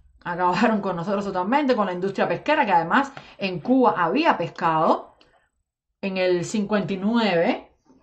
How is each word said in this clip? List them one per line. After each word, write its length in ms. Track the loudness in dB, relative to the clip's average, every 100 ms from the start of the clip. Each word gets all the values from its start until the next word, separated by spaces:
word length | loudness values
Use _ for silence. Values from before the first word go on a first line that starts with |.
| _ _
Acabaron 560 | -8 -2 0 2 2 0
con 160 | -2 -4
nosotros 300 | -4 -4 -4
totalmente, 500 | -4 0 0 2 0
con 120 | 0
la 40 |
industria 380 | -2 -4 -2 -2
pesquera, 360 | -2 0 0 2
que 60 |
además 400 | 2 2 0 0 -8 -18 -8
en 220 | -6 -4
Cuba 360 | 2 4 4 2
había 400 | 0 2 2 0
pescado, 800 | -4 -2 0 2 2 0 -4 _ _ _ _ _ _ _ _ -10
en 140 | -6 -2
el 300 | 0 0 -2
cincuenta 480 | -4 0 -2 -2
y 40 | -2
nueve 800 | 0 0 2 2 0 -2 -8 _ _ _